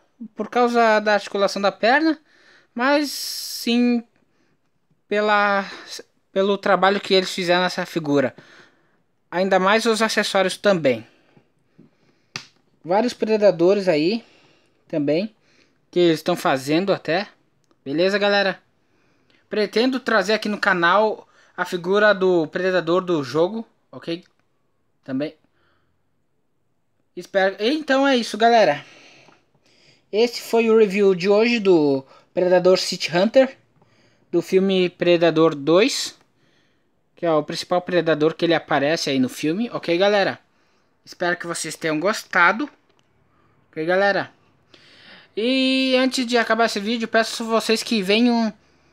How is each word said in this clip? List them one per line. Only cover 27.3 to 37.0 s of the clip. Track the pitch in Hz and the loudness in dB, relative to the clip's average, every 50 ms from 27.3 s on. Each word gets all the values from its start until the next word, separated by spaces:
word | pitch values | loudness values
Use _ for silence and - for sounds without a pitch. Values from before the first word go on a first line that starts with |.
| - 196 190 196 190 - | -2 0 0 0 -2 -2
Então | 208 233 311 311 294 - 262 269 277 | -2 -2 -2 -2 0 0 2 2 4
é | 277 269 | 2 2
isso, | 247 220 - - | 0 0 -4 -2
galera. | 208 226 233 233 226 202 151 143 143 - - - - - - - - _ - _ _ _ _ _ _ _ _ _ _ _ _ _ _ _ _ | 2 4 4 6 6 6 4 2 -2 -6 -16 -20 -20 -20 -20 -20 -20 _ -20 _ _ _ _ _ _ _ _ _ _ _ _ _ _ _ _
Esse | - 208 233 240 - - | 0 0 0 0 -2 -8
foi | - - - 233 233 226 | -8 -2 0 0 2 4
o | 220 | 4
review | 226 220 196 185 208 202 196 190 | 4 4 4 2 2 2 2 2
de | 175 175 202 | 2 2 2
hoje | 202 208 226 240 240 226 | 2 4 4 2 0 0
do | 196 196 180 165 147 143 139 135 - - - - _ _ _ | 2 4 4 4 4 2 0 -2 -4 -10 -20 -20 _ _ _
Predador | 180 180 180 185 180 170 180 185 185 | -2 2 4 4 4 6 4 4 4
City | - - 185 180 - - 147 | 0 -6 -8 -8 -8 -4 -2
Hunter, | 175 196 220 - 269 262 262 - _ _ _ _ _ _ _ _ _ _ _ _ _ _ _ | 0 0 4 4 4 2 2 -2 _ _ _ _ _ _ _ _ _ _ _ _ _ _ _
do | - 175 | -4 -4
filme | - - 185 185 190 196 190 185 180 175 | -2 2 0 2 2 2 2 0 0 -2
Predador | - - 175 175 175 170 170 165 156 156 160 160 156 | -2 -2 2 2 4 4 4 2 4 4 2 2 2
dois, | 143 139 156 165 185 226 277 - - - - - _ _ _ _ _ _ _ _ _ _ _ _ _ _ _ _ _ | 0 0 2 4 4 4 2 0 -4 -8 -10 -12 _ _ _ _ _ _ _ _ _ _ _ _ _ _ _ _ _